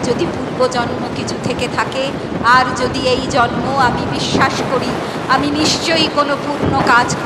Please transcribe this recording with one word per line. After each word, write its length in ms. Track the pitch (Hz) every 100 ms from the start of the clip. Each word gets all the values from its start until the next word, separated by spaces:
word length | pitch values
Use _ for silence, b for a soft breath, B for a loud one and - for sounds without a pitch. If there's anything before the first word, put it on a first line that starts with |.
| -
যদি 180 | 233 339 -
পূর্বজন্ম 640 | - - 247 254 233 247 247 -
কিছু 200 | 208 -
থেকে 240 | - 240 247 240
থাকে 360 | 226 262 269 285 - - 233
আর 200 | 254 254 -
যদি 240 | 254 240 254
এই 160 | 254 262
জন্ম 460 | 269 240 233 247 269
আমি 260 | 247 - - 294
বিশ্বাস 380 | - - 269 - -
করি, 200 | 254 247 - - B -
আমি 180 | 269 285
নিশ্চয়ই 560 | 294 311 - 330 320 311 294
কোনো 180 | 285 277 285
পূর্ণ 280 | 285 - 269 262
কাজ 280 | 240 240 -